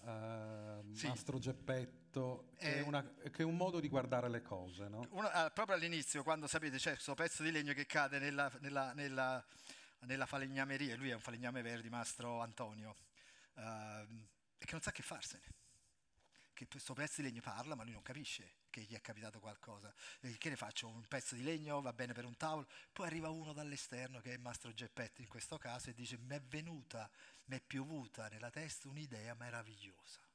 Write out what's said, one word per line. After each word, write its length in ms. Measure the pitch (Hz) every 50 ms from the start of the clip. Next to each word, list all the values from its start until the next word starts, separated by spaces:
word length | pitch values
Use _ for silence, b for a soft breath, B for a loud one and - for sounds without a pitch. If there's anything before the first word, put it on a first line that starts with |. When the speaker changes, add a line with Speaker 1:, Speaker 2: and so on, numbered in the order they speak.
| -
Speaker 1:
eh, 760 | 117 113 110 110 110 113 110 107 107 110 107 107 107 107 104 104 104
Speaker 2:
Sì. 160 | 107 107 110 139
Speaker 1:
Mastro 320 | 127 120 - - 135 131
Geppetto, 1120 | 110 127 127 123 - - 131 131 123 123 - - - - - 135 131 127 127 123 - - - -
che 180 | 170 151 151
è 20 | 151
Speaker 2:
Eh. 20 |
Speaker 1:
una, 200 | 147 147 147 143 139 143 - - - 143
che 100 | 147 -
è 40 | 165
un 100 | 160 165
modo 240 | 170 180 190 175 170
di 80 | 147 147
guardare 400 | 131 135 123 - 131 123 120 123
le 140 | 117 117
cose, 480 | 117 - 104 92 90 90 90 90 101 101
no? 180 | 104 110 123 -
Speaker 2:
Uno, 160 | - 185 214 208
ah, 220 | - 175 165 156
proprio 260 | - - 214 185 190 170
all'inizio, 460 | 160 170 170 160 135 - - 151 135
quando 240 | 160 160 156 147 135
sapete, 280 | - 160 156 151 131
c'è 160 | 131 - 170
questo 220 | 143 - - - 139
pezzo 300 | - 165 165 - - 156
di 80 | 160
legno 200 | 165 151 147 147
che 140 | 139 135 143
cade 340 | - - 156 143 135 139 139
nella, 320 | 139 143 143 143 143 135 120 123
nella, 320 | 147 139 139 139 135 131
nella, 540 | 123 143 143 139 135 131 131 131 131 127 - B B B B B B B B B B B
nella 260 | - 123 131 135 135
falegnameria, 720 | - - 139 135 135 135 135 135 135 139 135 143 135 117 117
lui 140 | 135 135
è 20 | 120
un 80 | 110
falegname 400 | - - 117 113 123 120 127 131
vero 180 | 117 117 120 117
di 100 | 113 113
Mastro 520 | 117 120 117 - - - 123 120 120 117
Antonio, 560 | 117 117 110 - 127 107 107 107 110 110 110 - - - _ B B B B B B B B
ehm, 720 | - 110 113 113 110 107 110 104 107 104 104 113 113 110 - - _ _ _ _ _
e 80 | -
che 60 | -
non 100 | - 160
sa 100 | - 214
che 100 | - -
farsene. 560 | - - 170 - - - - - - - - - - - - - _ _ _ _ _ _ _ _ _ _ B B B B B -
Che 80 | 131 -
questo 260 | - 139 - - 131
pezzo 280 | 117 147 151 - -
di 60 | 147 135
legno 100 | 117 117
parla, 340 | 113 131 107 107 123 151 156
ma 120 | 123 110
lui 80 | 117 113
non 80 | 107
capisce 560 | - - 127 147 139 - - - 101 90 - _ _ _
che 120 | - 120
gli 120 | 110 104 113
è 60 | 104
capitato 400 | - - 113 104 110 110 107 110
qualcosa. 560 | 98 110 104 - - - 107 101 101 107 - B B B B B
E 180 | - 127 117 107
che 120 | - 160
ne 80 | 139 123
faccio? 320 | 120 107 110 - - 113
Un 180 | 110 117 110 -
pezzo 280 | - 135 - - 131
di 60 | 120
legno 380 | 123 147 165 156 151 151 147 143
va 140 | 139 127 117
bene 180 | 117 127 120
per 140 | 120 123 120
un 100 | 123 120
tavolo? 320 | - - 160 156 156 139 - B B B B
Poi 160 | _ - 196 170
arriva 220 | 160 165 160 160
uno 240 | 160 165 160 151 151
dall'esterno 680 | 147 151 147 143 139 - - 127 123 127 127 131 123
che 140 | 110 131 123
è 40 | 123
Mastro 360 | 123 123 120 - - 123 110
Geppetto 480 | 113 127 110 _ - 120 110 - -
in 80 | 123 110
questo 280 | - 117 - - 160 156
caso 320 | - 127 120 123 - -
e 40 | 120
dice: 240 | 117 123 113 123 117
"M'è 240 | 120 127 143 147
venuta, 680 | 135 123 135 151 156 170 170 147 123 - - 117 107 101 B B B B B B B
m'è 160 | - 131 127
piovuta 680 | - _ - 135 135 147 160 151 123 107 - - 110 107
nella 220 | 107 110 113 120
testa 400 | - 151 160 151 - - - 139
un'idea 440 | 135 147 156 139 123 107 107 113 120
meravigliosa. 840 | 117 120 123 117 117 110 107 107 101 101 98 95 95 - - - - - - _